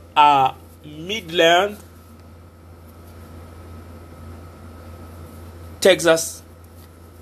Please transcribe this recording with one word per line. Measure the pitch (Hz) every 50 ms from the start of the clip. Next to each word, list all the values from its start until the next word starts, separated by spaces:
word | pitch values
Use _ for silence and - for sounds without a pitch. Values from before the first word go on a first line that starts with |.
| - - -
à | 151 147 147 143 135 135 - - - - - - - -
Midland, | 151 151 156 165 185 214 226 185 160 165 175 165 165 170 180 196 208 208 - - - - - - - - - - - - - - - - - - - - - - - - - - - - - - - - - - - - - - - - - - - - - - - - - - - - - - - - - - - - - - - - - - - - - - - - - - - - - - - - -
Texas, | - 196 180 156 165 170 160 160 - - - - - - - - - - - - - - - - - - - -